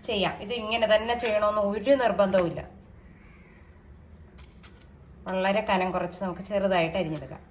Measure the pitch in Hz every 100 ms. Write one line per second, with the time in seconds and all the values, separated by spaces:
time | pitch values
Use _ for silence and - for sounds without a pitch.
0 | - 214 208 - 214 240 214 226 214 214
1 | 226 233 233 214 208 208 202 214 208 277
2 | 233 196 196 185 170 143 - - - -
3 | - - - - - - - - - -
4 | - - - - - - - - - -
5 | - - - 185 190 208 208 190 185 180
6 | 175 - 190 170 190 208 190 185 165 190
7 | 160 151 135 - -